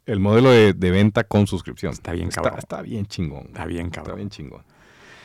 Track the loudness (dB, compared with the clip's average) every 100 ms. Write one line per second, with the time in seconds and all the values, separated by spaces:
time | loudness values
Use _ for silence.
0 | -6 0 4 6 6 8 6 4 0 4
1 | 2 2 0 2 2 -2 -10 -10 -8 -8
2 | -8 -6 -6 -4 -4 -6 -10 -12 -10 -8
3 | -8 -6 -8 -8 -14 -12 -8 -6 -8 -10
4 | -12 -12 -12 -14 -18 -18 _ _ _ _
5 | -20 -20